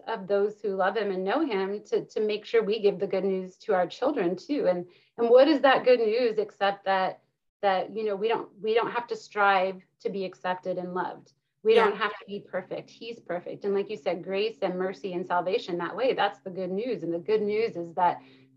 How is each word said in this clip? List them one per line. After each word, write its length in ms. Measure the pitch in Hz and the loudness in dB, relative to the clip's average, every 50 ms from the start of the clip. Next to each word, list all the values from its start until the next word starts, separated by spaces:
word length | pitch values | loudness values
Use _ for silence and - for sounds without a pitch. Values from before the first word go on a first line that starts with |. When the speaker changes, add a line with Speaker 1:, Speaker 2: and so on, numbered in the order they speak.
| - - | -10 -8
Speaker 1:
of 180 | 220 196 190 175 | -8 -6 -2 0
those 320 | 202 202 202 214 208 - | 2 2 2 2 -2 -4
who 80 | - 208 190 | -6 -4 -2
love 200 | 190 185 190 202 | 0 0 0 0
him 160 | 226 202 202 | 0 -2 -2
and 120 | 190 185 185 | -2 -2 -2
know 220 | 196 214 285 330 | -2 0 0 0
him 360 | 277 214 190 190 190 202 208 208 - | 0 -2 -2 -2 -2 -4 -8 -6 -4
to, 180 | - 208 - | -4 -4 -2
to 160 | - - 220 | -4 -4 -2
make 240 | 214 214 208 208 208 | -2 0 -2 -4 -4
sure 180 | - - 226 214 | 0 0 2 2
we 160 | 190 208 226 | 2 0 2
give 160 | 208 202 180 180 | 2 2 2 0
the 80 | 196 185 | -2 -2
good 180 | 196 190 185 | -2 0 0
news 320 | 196 190 185 185 180 - - | 0 -2 -2 -4 -8 -12 -10
to 160 | - - 202 | -4 0 2
our 120 | 185 180 175 | 2 2 0
children 500 | - - - 277 294 269 185 170 185 180 | -2 -2 -2 -2 0 0 0 0 -2 -4
too. 300 | - - 294 277 - 180 | -4 -4 -2 0 2 0
And, 160 | 180 180 175 - _ _ _ _ _ - | 0 0 -2 -10 _ _ _ _ _ -2
and 120 | 233 233 | 4 8
what 200 | 240 254 269 294 | 8 8 10 8
is 100 | 311 262 | 6 4
that 220 | - 269 254 226 220 | 6 4 4 6 6
good 160 | 247 254 240 | 6 4 6
news 380 | 233 214 214 240 254 226 214 214 | 4 2 2 2 2 0 0 0
except 480 | 202 - - - 202 196 202 - - | -4 -4 -4 -2 0 0 0 -2 -2
that, 340 | 190 196 190 190 180 - - _ _ _ _ _ _ _ _ | 0 0 2 0 -2 -4 -6 _ _ _ _ _ _ _ _
that, 320 | - 202 190 185 - - 202 | 0 0 2 2 0 -4 -6
you 100 | 214 220 | -6 -4
know, 100 | 214 202 | -4 -2
we 140 | 190 208 226 | -2 -2 -2
don't, 180 | 233 196 - - - 202 | -2 -2 -4 -8 -12 -8
we 120 | 180 214 220 | -2 0 0
don't 180 | 233 220 - | 2 0 0
have 140 | 208 240 233 - | -2 -6 -6 -6
to 100 | 226 214 | -8 -10
strive 640 | - - - 208 202 202 196 190 185 190 190 185 - _ _ _ | -10 -6 -2 2 4 4 4 4 2 0 -2 -6 -12 _ _ _
to 80 | - 233 | -8 -6
be 140 | 190 202 190 | -6 -4 -6
accepted 540 | 180 - - - 180 180 180 - 185 180 180 | -8 -8 -8 -6 -6 -6 -4 -6 -6 -6 -6
and 160 | 180 180 180 | -6 -6 -4
loved. 400 | 180 170 - - - - _ _ _ _ _ _ _ | -4 -4 -6 -8 -12 -18 _ _ _ _ _ _ _
We 140 | - 214 226 | 2 4 6
Speaker 2:
Yeah. 80 | 233 220 202 | 6 6 4
Speaker 1:
don't 80 | - - | 2 0
have 140 | 220 208 | -2 -4
to 140 | 214 - - | -4 -6 -12
be 140 | - 202 202 | -12 -12 -12
perfect. 500 | - - - 180 180 - 170 165 - - | -10 -8 -8 -8 -8 -8 -10 -12 -12 -14
He's 300 | - - 226 233 233 - | -18 -16 -14 -14 -14 -14
perfect. 460 | - - 170 180 175 - - 147 - | -10 -8 -8 -8 -8 -10 -10 -6 -4
And 80 | 202 196 | -2 -2
like 140 | 196 202 202 | -2 -2 -4
you 80 | 214 - | -6 -8
said, 260 | - 196 175 180 165 | -4 -4 -4 -4 -6
grace 360 | 180 190 196 208 226 220 - | -6 -4 -2 -2 -2 -4 -4
and 180 | - 185 180 180 | -4 -4 -2 -2
mercy 320 | 185 190 196 - - 196 | -4 -4 -6 -6 -8 -6
and 160 | 175 175 185 180 | -6 -6 -4 -2
salvation 500 | 180 175 165 180 196 240 - - 175 175 | -2 -2 0 0 -2 -2 -2 -4 -6 -4
that 140 | 175 165 175 | -4 -6 -4
way, 180 | 190 247 269 202 | -2 0 0 2
that's 260 | - 196 202 - - | 2 0 -2 -2 -6
the 100 | - 196 | -12 -12
good 200 | 180 180 185 180 | -8 -8 -6 -6
news. 320 | 185 196 233 262 226 170 156 | -4 -4 -4 -4 -6 -6 -4
And 100 | 165 170 | -4 -6
the 60 | 170 | -4
good 220 | 165 - 220 214 | -2 0 0 0
news 340 | 208 202 208 214 226 226 170 | 0 0 0 0 -2 -2 -4
is 180 | 175 170 170 165 | -6 -10 -8 -2
that 260 | 185 175 170 - - - - - - - _ _ | 0 2 2 0 0 -6 -18 -20 -20 -20 _ _